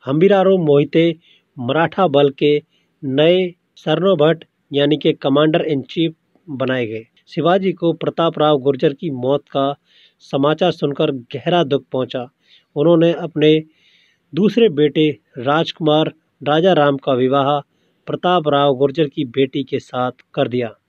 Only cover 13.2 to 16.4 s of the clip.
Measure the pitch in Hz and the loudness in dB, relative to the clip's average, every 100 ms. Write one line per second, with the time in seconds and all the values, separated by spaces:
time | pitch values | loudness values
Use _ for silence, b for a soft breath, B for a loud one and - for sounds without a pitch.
13.2 | 170 160 151 156 156 b b b b b | -6 0 2 2 0 b b b b b
14.2 | _ 143 208 - 226 143 151 147 151 139 | _ -2 0 2 2 2 0 2 0 -2
15.2 | _ - 123 151 165 - 156 151 156 - | _ -8 -2 -2 -2 -4 0 0 0 -6
16.2 | _ _ | _ _